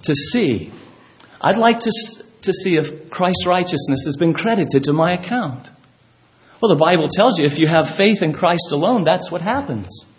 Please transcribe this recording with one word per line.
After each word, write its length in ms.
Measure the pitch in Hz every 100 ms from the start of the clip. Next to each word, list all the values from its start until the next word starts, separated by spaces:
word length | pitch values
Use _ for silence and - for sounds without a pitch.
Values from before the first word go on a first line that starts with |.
to 120 | -
see. 580 | 143 - 240 180 104 80 - - - - _ - -
I'd 160 | - 202
like 240 | 226 233
to 80 | 226
s-, 340 | - - - - _
to 100 | -
see 240 | 180 190 160
if 320 | 143 - -
Christ's 380 | - 180 180 180
righteousness 560 | 180 175 151 - 131
has 120 | 156 143
been 160 | 165
credited 500 | 156 220 226 156 139
to 80 | 143
my 200 | 151 165
account. 580 | 180 - 247 180 123 - _ _ _ _ _ _ _ _ -
Well, 80 | 226
the 80 | 156
Bible 320 | 156 180 147
tells 300 | - 233 180
you 80 | 147
if 120 | 143
you 80 | 156
have 220 | 165 151
faith 340 | - 202 220
in 120 | 160
Christ 380 | 147 175 175 -
alone, 320 | 143 175 247
that's 260 | 156 180 -
what 100 | 170
happens. 640 | 175 254 - 113 92 - -